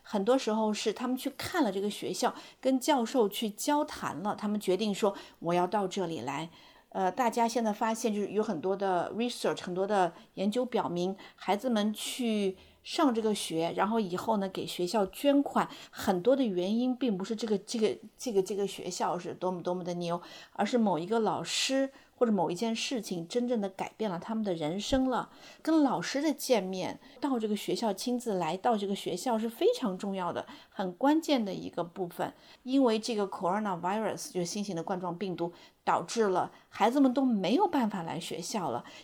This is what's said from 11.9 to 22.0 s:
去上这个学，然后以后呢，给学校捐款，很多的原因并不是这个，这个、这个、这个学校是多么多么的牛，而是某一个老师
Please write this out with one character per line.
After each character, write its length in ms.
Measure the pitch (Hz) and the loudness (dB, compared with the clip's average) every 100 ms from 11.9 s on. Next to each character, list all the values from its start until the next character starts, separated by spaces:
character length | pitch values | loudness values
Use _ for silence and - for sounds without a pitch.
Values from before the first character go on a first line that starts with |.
去 640 | 208 - - 233 214 196 190 - _ | -2 -6 -4 -2 0 0 -2 -12 _
上 280 | - - 302 | -6 2 4
这 80 | 226 | 4
个 140 | 220 | 2
学， 400 | 202 - 160 170 180 | 0 -2 -2 0 0
然 120 | 208 | 2
后 120 | 226 | 2
以 160 | 196 180 | 0 -2
后 220 | - 214 | 0 0
呢， 100 | 196 | 0
给 160 | 190 | -4
学 220 | 160 - 175 | -6 -4 0
校 180 | 220 190 | 2 0
捐 340 | - 285 285 | 0 2 4
款， 260 | 277 226 170 - - | 2 0 -2 -6 -16
很 320 | - - 180 | -6 0 2
多 140 | 202 269 | 4 4
的 80 | |
原 340 | 247 180 180 226 | 4 0 0 2
因 180 | 254 247 | 0 2
并 220 | 262 185 | 0 0
不 80 | 190 | -2
是 100 | 220 | -4
这 120 | 220 | 0
个， 100 | 202 | -2
这 220 | - 233 | -2 0
个、 180 | 214 - 214 - | 0 0 -8 -10
这 160 | 254 | -2
个、 120 | 196 | 0
这 120 | 190 202 | 2 0
个 120 | 196 | -2
学 240 | - - | -4 -8
校 260 | - 208 170 | -2 -2 -2
是 160 | 170 | -4
多 160 | - 185 | -4 -4
么 140 | 180 | -2
多 100 | 165 | -2
么 100 | 180 | -2
的 80 | 180 175 | -4 -4
牛， 260 | 170 175 - - - | -2 -4 -6 -20 -10
而 120 | - | -4
是 140 | 208 240 | 0 4
某 220 | 214 165 | 4 2
一 80 | 175 | 0
个 120 | 226 | 0
老 220 | 208 147 | 2 0
师 460 | 165 - - 269 269 - | -2 -2 0 0 -2 -4